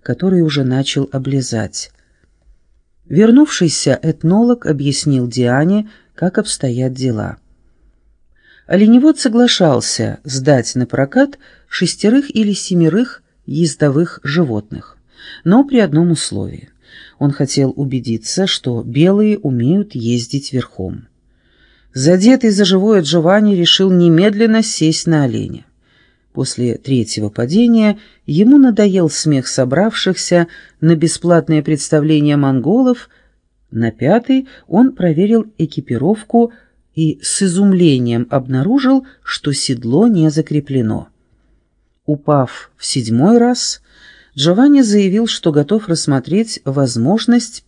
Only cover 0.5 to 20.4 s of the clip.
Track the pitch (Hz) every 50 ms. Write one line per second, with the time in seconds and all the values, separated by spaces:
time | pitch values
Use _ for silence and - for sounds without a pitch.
0.5 | 143 143 131 127 127 135 135 - - 143 139 135 - 135 131 135 139 135 127 -
1.5 | 120 113 104 92 - - - - _ _ _ _ _ _ _ _ _ _ _ _
2.5 | _ _ _ _ _ _ _ _ _ _ _ - 135 165 214 226 233 277 302 302
3.5 | - - 180 156 - - - 147 127 - - 160 156 - - 160 185 214 240 240
4.5 | 247 233 - - 156 135 139 143 135 - - 151 139 131 123 120 113 127 123 120
5.5 | 123 135 151 185 196 208 214 214 - _ _ _ _ - 170 185 - - 202 -
6.5 | - - - 131 120 123 127 131 127 127 127 127 113 107 104 90 - - _ _
7.5 | _ _ _ _ _ _ _ _ _ _ _ _ _ _ _ _ _ _ _ _
8.5 | _ _ _ - - 196 214 214 233 247 269 311 302 - - 254 214 233 240 240
9.5 | - - 190 156 131 113 - - - - 113 107 - - - - 127 135 131 143
10.5 | 143 127 113 - - 123 123 - - 131 135 139 - 262 277 277 277 - _ -
11.5 | - _ _ _ - - 185 165 - - - 208 240 277 277 - - 220 220 202
12.5 | 196 - - - 185 175 165 160 156 214 247 240 - - _ _ _ _ _ -
13.5 | 131 156 170 156 135 - 156 147 131 147 175 - - - - 139 139 175 170 131
14.5 | 113 104 104 - - - - - _ _ _ _ _ - - - - - - 165
15.5 | 196 254 285 277 269 233 208 160 143 156 175 175 165 - - - - - 98 92
16.5 | - - - - _ _ _ _ - - - - _ - 139 143 139 - 143 131
17.5 | - 143 135 131 - - 143 135 131 127 117 117 113 110 - - - 175 196 185
18.5 | - - - 131 80 - - - 117 139 160 185 196 202 214 214 208 202 - 147
19.5 | 127 120 117 131 180 202 202 208 - 127 110 117 120 120 117 - - 139